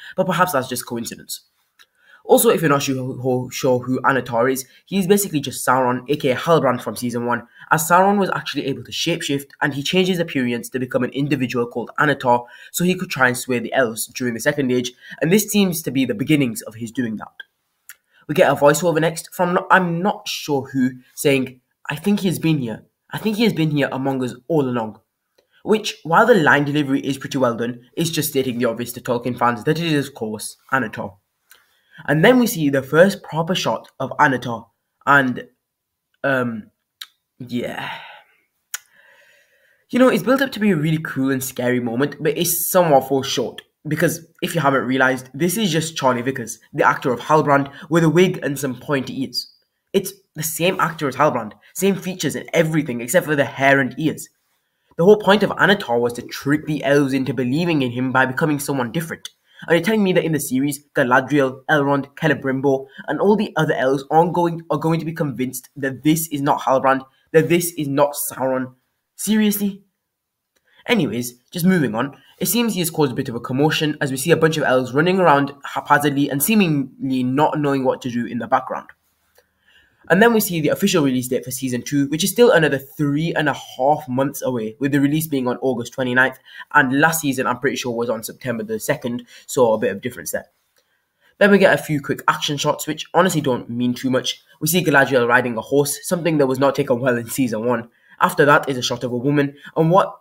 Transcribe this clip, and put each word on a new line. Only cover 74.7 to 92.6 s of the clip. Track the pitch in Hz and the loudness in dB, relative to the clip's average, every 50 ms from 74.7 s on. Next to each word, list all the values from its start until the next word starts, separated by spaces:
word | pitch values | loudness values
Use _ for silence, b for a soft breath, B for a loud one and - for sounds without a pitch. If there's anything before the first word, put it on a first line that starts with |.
| 131 127 127 120 123 | 2 2 0 0 0
running | 143 160 180 185 190 | 0 2 2 2 4
around | 180 160 143 139 139 135 - - - | 6 6 6 6 4 0 -4 -12 -14
haphazardly | - - 139 - - 143 143 143 147 135 139 143 - | -10 -10 -10 0 2 2 4 4 2 0 0 0 0
and | 135 143 139 | -2 -2 0
seemingly | - 226 214 196 165 151 139 131 - - - - 135 131 131 127 | 2 4 4 4 4 2 0 -2 -4 -8 -8 -6 -4 -2 -2 -2
not | 127 131 143 151 - - 156 | 0 2 2 2 2 2 0
knowing | 147 143 139 135 131 | 0 0 0 2 0
what | 131 - - - | 0 -2 -2 -4
to | 127 | -6
do | 117 120 117 | -4 -4 -4
in | - - 117 | -4 -6 -8
the | 110 | -2
background. | 107 131 127 - - 95 69 - - - _ _ _ _ _ _ _ b b b b b b b b b b b b b b b b | 0 0 0 0 -4 -8 -10 -10 -14 -20 _ _ _ _ _ _ _ b b b b b b b b b b b b b b b b
And | 165 185 | 4 6
then | 226 240 226 | 6 6 6
we | 220 | 4
see | 208 - 175 165 | 0 0 -2 -2
the | 143 - | 0 0
official | 139 - 196 202 180 170 143 | 0 0 0 0 2 2 2
release | 135 127 127 123 123 | 2 0 -2 -2 -2
date | 127 - - | -4 -4 -4
for | 127 | -6
season | 120 - 135 127 123 120 | -10 -8 -6 -4 -4 -4
two, | 120 - 147 143 139 139 | -6 -4 -2 -2 -2 -2
which | 156 160 180 | -2 -2 -2
is | - | -2
still | - 226 240 233 | 4 4 6 6
another | - 165 160 143 135 | 6 6 4 2 0
three | 135 135 - - - 151 143 143 151 160 170 - | -2 -6 -12 -6 -4 -2 -2 0 0 -2 -2 -2
and | 143 156 147 | 0 -2 -2
a | 127 | -2
half | - - - - - 127 143 151 143 - | -4 -10 -16 -6 -2 0 2 2 0 -2
months | 127 123 131 139 143 139 - - | -4 -2 -2 -2 -2 -4 -6 -6
away, | 131 127 117 107 110 110 - | -4 -4 -4 -6 -8 -6 -6
with | 139 139 139 | -4 -2 0
the | 143 | 2
release | 139 143 147 160 160 | 2 2 0 -2 -2
being | 160 147 135 123 123 | -2 -4 -2 -2 -2
on | 120 - 127 | -4 -2 -2
August | 135 127 113 117 - - | -2 -2 -2 -6 -10 -8
twenty-ninth, | - 131 123 123 127 131 131 - - B B B B B B - | -6 -4 0 2 2 2 2 0 -6 B B B B B B 2
and | 147 139 127 131 143 | 2 2 2 2 2
last | 160 165 160 160 - | 2 2 0 0 -2
season | 139 127 127 123 | -4 -2 -2 -2
I'm | 104 123 123 | -2 -2 -2
pretty | - 131 110 | -2 -4 -4
sure | - - 123 117 | -4 -6 -6 -4
was | 117 120 120 | -4 -4 -4
on | 113 113 113 | -4 -6 -6
September | - - - - 131 117 113 107 | -12 -14 -10 -8 -8 -6 -6 -6
the | 107 113 107 | -6 -8 -6
second, | - - 139 - - 120 120 123 B B B B B | -4 -4 -6 -4 -4 -6 -8 -8 B B B B B
so | B - 139 123 113 110 | B 0 2 4 4 4
a | 110 | 2
bit | 123 104 101 | 0 -2 -4
of | 101 - | -4 -8
difference | 123 - 85 82 - - | -10 -10 -10 -10 -8 -8
there. | 78 - - _ _ _ _ _ _ _ _ _ _ _ _ _ _ _ _ _ _ | -8 -10 -12 _ _ _ _ _ _ _ _ _ _ _ _ _ _ _ _ _ _
Then | 196 202 | 4 4
we | 202 | 6
get | 190 190 - 147 | 4 4 4 2
a | 147 - | 0 0
few | - 156 139 - | -2 -4 -4 -2
quick | - 127 - - - | -4 -6 -4 -2 -2
action | 151 156 - 160 147 | -2 -2 -4 -4 -4
shots, | 143 | -2